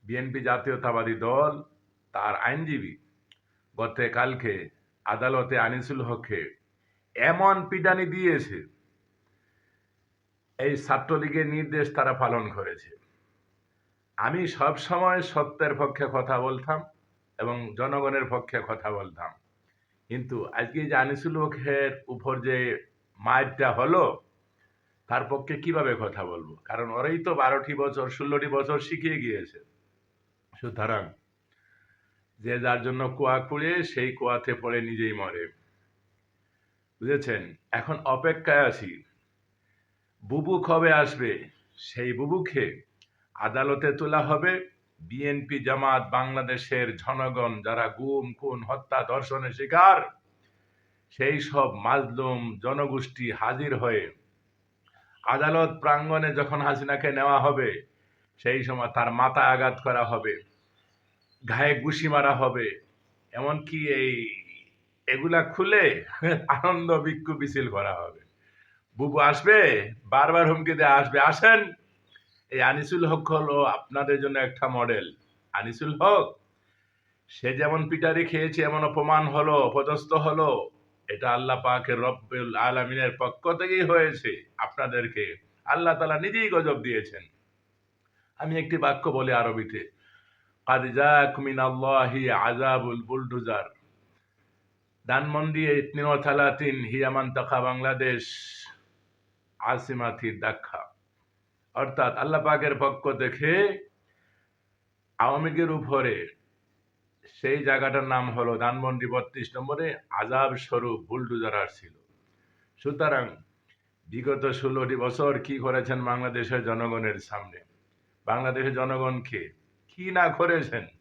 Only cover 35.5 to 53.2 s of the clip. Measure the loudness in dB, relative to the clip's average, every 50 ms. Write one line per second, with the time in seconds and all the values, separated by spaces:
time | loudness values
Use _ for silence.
35.5 | -12 _ _ _ _ _ _ _ _ _ _ _ _ _ _ _ _ _ _ _
36.5 | _ _ _ _ _ _ _ _ _ _ -4 -2 -2 -2 0 -2 -4 -4 -6 -10
37.5 | -18 _ _ _ -6 -6 -4 -4 -8 -4 0 -2 -2 2 2 0 0 0 0 2
38.5 | 4 4 4 4 0 -2 -10 -12 -14 -16 -20 _ _ _ _ _ _ _ _ _
39.5 | _ _ _ _ _ _ _ _ _ _ _ _ _ _ -10 -6 -4 -4 -2 0
40.5 | 0 0 2 2 4 4 6 6 6 6 4 2 0 -4 -4 -4 -4 -6 -8 -16
41.5 | _ _ _ _ _ -20 -18 -14 -10 -6 -6 -4 -4 -4 -2 -2 -2 -2 -2 -2
42.5 | -2 -2 -2 -2 -4 -12 -18 _ _ _ -20 _ _ _ _ _ _ -4 -4 -2
43.5 | 0 0 0 0 0 0 0 0 0 0 -2 0 2 2 2 2 2 2 2 2
44.5 | 0 0 -4 -10 _ _ _ _ _ _ -16 -14 -10 -4 -2 -2 -2 -2 -4 -6
45.5 | -6 -4 0 0 0 2 2 2 2 2 2 0 0 0 0 0 -2 -4 -2 -2
46.5 | -4 -6 -4 -2 -2 0 0 -2 -4 -8 -6 -6 -4 -2 -4 -4 -2 -2 -2 -2
47.5 | -2 -4 -4 -4 -2 0 -2 -2 -4 -6 -6 -4 -2 -2 -4 -6 -12 _ -8 -6
48.5 | -6 -6 -6 -6 -6 -8 -4 _ -2 -2 0 0 -2 -4 -4 -4 -6 -6 -6 -6
49.5 | -8 -8 -6 0 6 8 10 10 10 8 4 -4 -12 _ _ _ _ _ _ _
50.5 | _ _ _ _ _ _ _ _ _ _ _ _ _ 0 2 2 2 0 -2 0
51.5 | 2 2 2 2 0 -2 2 2 2 2 2 0 -4 -4 -2 -2 -2 -2 -4 -8
52.5 | -10 -6 -4 -4 -2 0 -2 -2 -2 -6 -6 -8 -10 -8